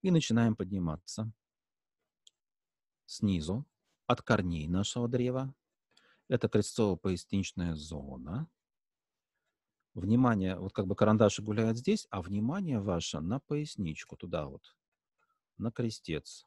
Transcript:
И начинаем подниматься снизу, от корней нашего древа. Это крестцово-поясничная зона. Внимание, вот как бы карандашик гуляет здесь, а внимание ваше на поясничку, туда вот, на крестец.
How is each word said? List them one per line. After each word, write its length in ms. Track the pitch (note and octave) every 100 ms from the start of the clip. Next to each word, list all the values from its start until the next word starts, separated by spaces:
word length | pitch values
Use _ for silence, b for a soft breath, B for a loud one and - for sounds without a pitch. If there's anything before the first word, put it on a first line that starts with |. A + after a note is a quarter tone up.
И 80 | F#3+
начинаем 440 | E3+ - A2+ A2+ G#2+
подниматься 760 | F#2 G2 F2 D#2 - - A2 - _ _ _ _ _ _ _ _ - _ _ _ _ _ _ _ _
снизу, 560 | - G#2 F#2 D#2 G#2 C#3+ _ _ _ _
от 160 | B2
корней 440 | - A2 F2+ E2+ D2+
нашего 400 | F2+ G#2 - A#2+
древа. 460 | B2 B2 B2+ C3 - _ _ _ b b b _
Это 200 | B2+ G#2+
крестцово-поясничная 1300 | G#2+ G#2 - G#2+ F2+ F#2+ F2+ - G2 F#2 - F2
зона. 760 | D#2+ D2+ D#2 C#2 C2 C2 G#2 E3 _ _ _ _ _ _ _ _ _ _ _ _ _ _ -
Внимание, 600 | F#2 A#2 B2+ A2 F#2 F#2
вот 160 | F#2
как 160 | - F#2+
бы 80 | G2
карандашик 480 | G#2+ G#2+ G#2+ -
гуляет 340 | G#2 G#2+ A2+ A2+
здесь, 300 | B2+ G#3 -
а 100 | G2
внимание 600 | E2+ G2+ A2 F3+ F#3 B2
ваше 400 | G2 F2 - -
на 180 | D#2+ B2+
поясничку, 800 | _ D3 D3+ - F2+ D2+ - -
туда 300 | F2+ E2+ C#2+
вот, 280 | C#2 _ _ _ _ _ _ _ _ _ _
на 120 | G#2
крестец. 720 | - B2 A2 - D#2 - -